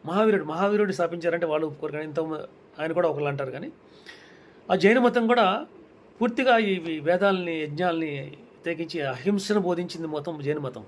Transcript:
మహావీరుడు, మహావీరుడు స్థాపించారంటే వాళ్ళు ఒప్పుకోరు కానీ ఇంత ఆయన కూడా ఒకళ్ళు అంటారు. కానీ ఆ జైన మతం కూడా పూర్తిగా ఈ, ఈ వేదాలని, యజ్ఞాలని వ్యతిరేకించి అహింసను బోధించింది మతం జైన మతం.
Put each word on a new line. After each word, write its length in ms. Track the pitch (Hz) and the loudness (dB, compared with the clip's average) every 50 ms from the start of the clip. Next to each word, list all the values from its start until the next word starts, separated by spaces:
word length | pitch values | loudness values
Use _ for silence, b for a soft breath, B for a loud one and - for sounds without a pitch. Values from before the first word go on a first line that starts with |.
| - | -8
మహావీరుడు, 380 | 151 175 202 220 220 202 180 151 | -2 2 4 4 4 4 2 0
మహావీరుడు 480 | 151 156 170 196 202 208 208 208 190 | -4 -2 0 2 2 4 2 2 0
స్థాపించారంటే 540 | - - 175 165 170 175 165 170 160 170 170 | 2 0 0 -2 -2 -2 -2 -2 0 0 0
వాళ్ళు 200 | 160 151 156 160 | 0 0 0 -2
ఒప్పుకోరు 260 | 156 143 - 156 151 | -2 -4 -8 -8 -6
కానీ 120 | 147 151 156 | -6 -6 -8
ఇంత 160 | 156 147 165 160 160 156 151 147 - - - - - - - | -4 -4 -4 -4 -4 -6 -8 -10 -14 -18 -20 -20 -20 -8 -6
ఆయన 120 | 151 160 | -4 -2
కూడా 160 | 165 175 175 160 | 0 2 2 2
ఒకళ్ళు 200 | 143 143 147 143 | 0 0 -2 -2
అంటారు. 220 | 139 139 139 131 | -2 -4 -6 -6
కానీ 220 | 123 139 202 320 - - - B B B B B B B B B B B B B B B B - | -8 -10 -12 -12 -14 -18 -20 B B B B B B B B B B B B B B B B -2
ఆ 40 | 185 | 0
జైన 240 | 185 165 196 233 262 | 4 6 6 6 6
మతం 280 | 240 240 - 240 226 | 4 4 4 2 2
కూడా 400 | 226 240 240 214 185 196 247 311 - - - - - - - - - - - | 4 4 4 4 4 2 -2 -6 -10 -18 -20 -20 -20 -20 -20 -20 -20 -4 -2
పూర్తిగా 380 | 226 240 233 - 262 262 240 226 | -2 0 0 2 4 4 4 4
ఈ, 380 | 220 196 190 180 160 170 160 | 4 2 0 -2 -2 -6 -6
ఈ 40 | 151 | -2
వేదాలని, 640 | 143 160 175 180 202 202 190 185 180 170 165 160 | 2 2 2 4 4 2 2 2 -2 -4 -4 -4
యజ్ఞాలని 440 | 156 147 147 156 180 180 165 165 160 | -4 -6 -4 -2 0 0 0 0 -2
వ్యతిరేకించి 960 | 151 143 139 139 143 - - - - - - - 170 170 156 170 160 - 165 | -4 -6 -8 -10 -12 -14 -18 -20 -20 -20 -10 -6 -6 -6 -4 -6 -6 -4 -4
అహింసను 580 | 143 135 123 123 - 196 208 196 196 - 208 208 | -4 -4 -4 -2 0 0 0 0 0 0 0 0
బోధించింది 480 | 185 - 143 170 180 175 - 165 165 156 | 2 0 0 -2 -4 -6 -8 -8 -8 -6
మతం 300 | 151 151 143 175 160 147 | -6 -6 -6 -6 -8 -4
జైన 160 | 139 139 151 151 | -2 -2 -2 -2
మతం. 260 | 143 127 120 117 107 | -4 -8 -8 -10 -16